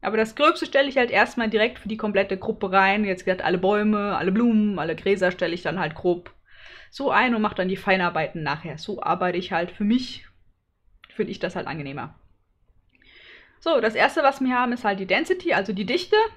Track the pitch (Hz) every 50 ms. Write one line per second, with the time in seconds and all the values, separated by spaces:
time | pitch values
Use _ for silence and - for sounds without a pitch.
0 | - 196 208 220 220 220 - - 285 311 330 - - 302 - 277 277 285 247 277
1 | 247 240 - - - - - - 233 220 214 220 214 240 240 - - 202 220 220
2 | - 214 202 196 196 196 196 190 - - 214 - - 190 185 196 190 190 196 208
3 | 214 202 185 185 - - 185 180 - - 175 180 180 185 202 208 208 214 214 208
4 | 202 202 190 - 160 180 185 220 240 240 226 220 208 208 202 175 151 165 160 160
5 | - 196 196 190 190 180 185 - 185 170 165 175 - 170 156 185 175 156 156 -
6 | - 185 175 175 175 - - _ _ _ - - - - - - - - - -
7 | 269 285 - 202 226 254 233 220 214 214 - - 185 185 190 185 - - 190 190
8 | 180 175 175 170 160 131 - 170 156 147 143 156 - 170 143 156 - - 208 -
9 | - - 165 180 190 180 175 175 180 - 196 165 170 180 - - 214 202 226 254
10 | 254 - - - - - _ _ _ _ _ _ _ _ _ _ _ _ _ _
11 | - - - - 208 - 196 - - - 185 185 - - - 160 147 139 135 143
12 | 120 - - _ _ _ _ _ _ _ _ _ _ _ _ _ _ _ _ _
13 | _ _ - - - - - - - _ _ _ - 330 330 254 220 220 220 220
14 | - 277 - 339 294 262 277 - 262 254 254 247 247 247 240 247 - 214 202 196
15 | 190 185 - 220 320 - 370 359 - 339 - 175 196 196 214 185 208 185 240 349
16 | 359 - - 427 440 453 -